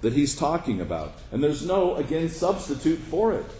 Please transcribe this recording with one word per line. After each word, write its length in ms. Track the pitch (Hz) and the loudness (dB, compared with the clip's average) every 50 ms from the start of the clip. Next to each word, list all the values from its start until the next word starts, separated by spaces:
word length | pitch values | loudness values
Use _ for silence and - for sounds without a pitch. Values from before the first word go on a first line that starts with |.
that 140 | - 117 123 | 0 2 2
he's 200 | 147 143 131 - | 4 2 2 2
talking 460 | - 160 143 160 170 170 - 107 92 | 0 0 0 0 0 -2 -2 -2 -2
about. 320 | 87 76 85 80 78 76 - - - - | -2 -4 -4 -4 -4 -8 -12 -14 -14 -6
And 140 | - 120 143 | -2 2 2
there's 220 | 147 151 - - | 2 2 0 -2
no, 300 | 175 185 196 180 180 - | 0 2 4 4 2 2
again, 340 | - 147 - 156 160 165 160 | 0 -2 -2 0 0 0 -2
substitute 680 | - - - 180 202 196 - - 143 127 - 156 165 165 | -2 0 2 2 2 0 -2 -4 -6 0 2 2 2 2
for 360 | - - 156 175 214 226 190 | -2 -4 0 2 2 2 2
it. 120 | 98 - - - | 0 -4 -8 -12